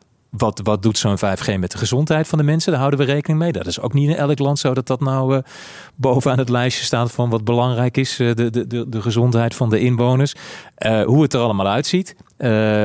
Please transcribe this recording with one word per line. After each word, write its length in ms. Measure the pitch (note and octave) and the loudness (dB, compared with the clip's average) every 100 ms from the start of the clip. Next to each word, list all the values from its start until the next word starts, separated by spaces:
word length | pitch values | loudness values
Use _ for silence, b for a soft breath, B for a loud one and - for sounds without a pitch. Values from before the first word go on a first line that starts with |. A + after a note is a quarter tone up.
| _ _ _ | _ _ _
wat, 300 | G#2 A2+ - | -2 -2 -2
wat 180 | G#2 G#2+ | -2 0
doet 160 | A2 G#2 | 0 0
zo'n 200 | A2 G2 | 0 0
vijf 220 | G#2 F#2+ | 0 -2
G 160 | - G2 | -2 -2
met 140 | F2+ | -2
de 80 | - | -4
gezondheid 500 | G#2+ B2 D3+ D#3 D#3+ | -2 -2 0 0 0
van 100 | D#3 | 0
de 60 | |
mensen? 260 | D3 D#3+ F3+ | 2 0 0
Daar 100 | D3 | 0
houden 260 | C3+ C#3+ C3+ | 2 2 0
we 60 | |
rekening 260 | C#3+ D3 D#3 | 0 0 0
mee. 140 | E3+ | 0
Dat 140 | G#2 D#2+ | -2 -6
is 140 | - | -6
ook 120 | B2 | -2
niet 160 | C#3 D3 | 0 0
in 80 | E3 | 0
elk 220 | C#3+ D3 | 0 0
land 200 | C#3 C#3+ | 0 0
zo 160 | C#3 | 0
dat 120 | B2+ B2 | -2 -2
dat 140 | C3 | -2
nou, 360 | C3+ C3+ C3 C3+ | -2 0 0 0
eh, 60 | C3 B B B B | -2 B B B B
bovenaan 440 | B C3 B2+ C#3 C3 | B 2 2 2 0
het 100 | B2 | 0
lijstje 360 | A#2+ B2+ - | 0 0 -2
staat 280 | - A#2+ A#2+ | -2 0 -2
van 180 | - A#2+ | -2 0
wat 140 | A2+ | 0
belangrijk 520 | G#2+ A#2+ B2 A#2 B2 A#2+ | 0 0 2 0 0 0
is, 220 | C3 - | -2 0
eh, 160 | A#2+ | 0
de, 160 | A2+ A#2+ | 2 0
de, 160 | A#2 A#2 | -2 -4
de, 220 | A#2+ A#2 | -6 -6
de 140 | A2+ | -4
gezondheid 520 | A2 A2 B2 A#2 A#2 | -2 2 2 2 0
van 160 | - A#2+ | 0 0
de 100 | G#2+ | 2
inwoners. 540 | B2 A#2+ A#2+ B2+ C#3+ - B B B | 2 2 2 2 0 -4 B B B
Eh, 280 | B - A3+ | B 0 2
hoe 200 | G3 C3+ | 4 4
het 120 | D3+ | 4
er 60 | C3 | 2
allemaal 260 | A#2 G2+ F#2+ | 0 0 0
uitziet, 500 | A2+ D3 F3+ F#3+ - - - | 0 0 -2 -4 -12 -20 -6
eh, 480 | A#2 G#2+ A2 G#2+ | 0 2 2 2